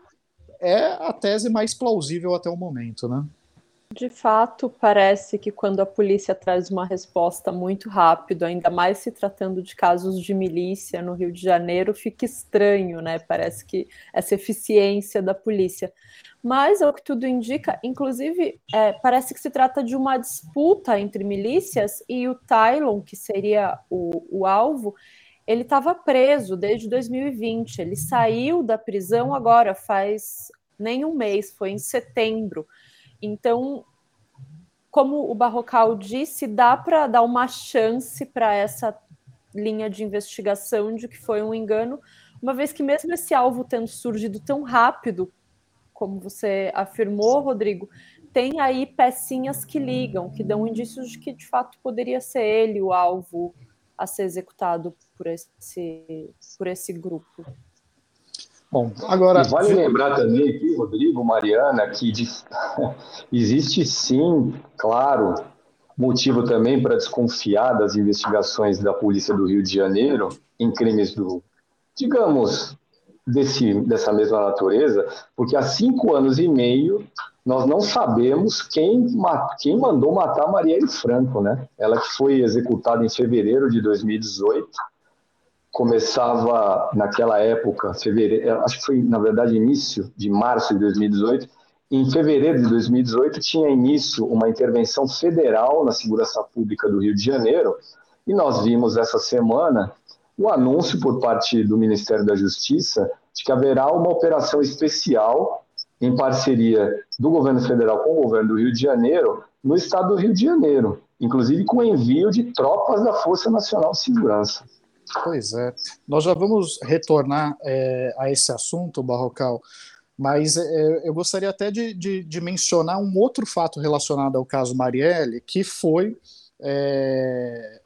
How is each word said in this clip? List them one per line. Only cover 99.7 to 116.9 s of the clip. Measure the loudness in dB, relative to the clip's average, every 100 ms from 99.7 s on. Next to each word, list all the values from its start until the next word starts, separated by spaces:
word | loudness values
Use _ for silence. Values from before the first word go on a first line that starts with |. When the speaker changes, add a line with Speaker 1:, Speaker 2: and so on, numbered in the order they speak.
| 2 0 -8 _ _ _ -2
Speaker 3:
o | 2
anúncio | 4 4 2 0 0
por | 0 0
parte | 0 0 0 2
do | 2 4
Ministério | 2 0 0 2 2
da | 2
Justiça | 0 -2 0 0 0 -2 -2 -4 _
de | -8
que | -2
haverá | 2 4 4 2
uma | 2 2
operação | 4 4 4 2 2
especial | 2 0 -2 0 2 4 4 4 0 -4 -10 -16 -16 _
em | 0 2
parceria | 2 2 2 4 4 4 2 0 -6 -2
do | 2
governo | 4 4 2
federal | 2 2 4 4
com | 2 2
o |
governo | 4 2 2
do | 2
Rio | 2
de | 2
Janeiro, | 2 4 4 4 2 0 -8 _
no | 0 2
estado | 2 0 2
do | 2
Rio | 2
de | 4 4
Janeiro, | 4 4 4 2 -2 _ _
inclusive | 0 2 2 2 2
com | 2
o |
envio | 4 4 4 4 4
de | 2 -2
tropas | 0 2 2 2 2
da | 2
Força | 0 0 0 0
Nacional | 0 0 0 0
de | 0
Segurança. | 0 2 2 2 0 -6 -14 _ _ _ -12 -8
Speaker 1:
Pois | -4 -4 -6
é. | -6 -6 -8 -14 -16 -2
Nós | 0
já | 2 2
vamos | 2 0 0 -6
retornar, | -2